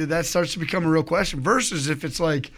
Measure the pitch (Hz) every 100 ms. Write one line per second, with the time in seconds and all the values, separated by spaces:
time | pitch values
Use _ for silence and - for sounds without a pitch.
0 | 156 165 165 175 170 - 160 185 160 160
1 | 147 170 170 143 147 254 214 175 139 143
2 | 151 - 165 147 -